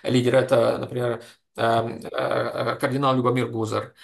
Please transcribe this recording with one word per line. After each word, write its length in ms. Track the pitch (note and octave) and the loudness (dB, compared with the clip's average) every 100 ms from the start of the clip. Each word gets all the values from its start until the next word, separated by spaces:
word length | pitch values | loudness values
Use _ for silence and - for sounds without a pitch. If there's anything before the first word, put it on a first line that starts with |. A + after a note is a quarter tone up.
лидера. 360 | - B2+ B2 - | 0 2 4 4
Это, 400 | - A#2 A#2 A#2 | 4 4 4 0
например, 440 | A#2 B2+ A#2+ A2+ - - _ - | -4 -4 -4 -4 -8 -20 _ -2
эм, 440 | A#2 A2+ A#2 - | 0 2 0 -6
э, 80 | - | -8
э, 680 | C3 C3 B2 A#2+ - B2 - | -4 -2 -2 -2 -4 -4 -2
кардинал 400 | C3+ C3 C#3 C3 | -2 0 2 2
Любомир 300 | B2 B2 A2+ | 2 0 -2
Гузар, 460 | A2+ A2 A2 - - | -4 -4 -4 -6 -12